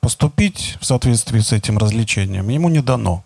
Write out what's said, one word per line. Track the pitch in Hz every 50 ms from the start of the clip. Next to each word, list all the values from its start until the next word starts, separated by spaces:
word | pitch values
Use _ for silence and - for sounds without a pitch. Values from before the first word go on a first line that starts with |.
поступить | - - - - - 151 - - 214 202 180 - - - - -
в | -
соответствии | - 127 123 - 131 120 113 - - - 110
с | 107 - -
этим | 107 - - 107
развлечением | 104 110 107 104 113 113 107 - - 98 98 98 95 95 104
ему | 123 147 170 170
не | 165 156
дано. | 135 123 131 123 110 98 85 90 -